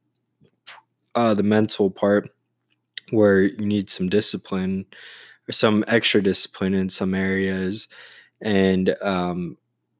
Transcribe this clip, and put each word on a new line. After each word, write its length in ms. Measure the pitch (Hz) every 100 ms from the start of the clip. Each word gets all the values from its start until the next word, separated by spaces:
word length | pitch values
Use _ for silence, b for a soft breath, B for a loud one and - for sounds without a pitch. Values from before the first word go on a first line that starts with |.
| _ _ _ _ _ _ - B _ _ _
uh, 220 | 123 117 104
the 80 |
mental 480 | 104 107 107 - 101
part 400 | - 101 101 - _ _ _ _ _ _ - -
where 320 | 113 104 95
you 200 | 98 -
need 280 | 104 104 95
some 180 | - 92
discipline 800 | 104 - 98 - 95 92 95 98 B B B B B -
or 40 |
some 340 | - 117 107 107
extra 340 | 117 - 107
discipline 500 | 98 92 - - 95
in 160 | 95 95
some 240 | - 95
areas. 760 | 95 95 95 95 95 92 107 - B B B B -
And, 540 | 107 98 95 92 95 -
um, 540 | 101 92 90 87 87 - _ _ _ _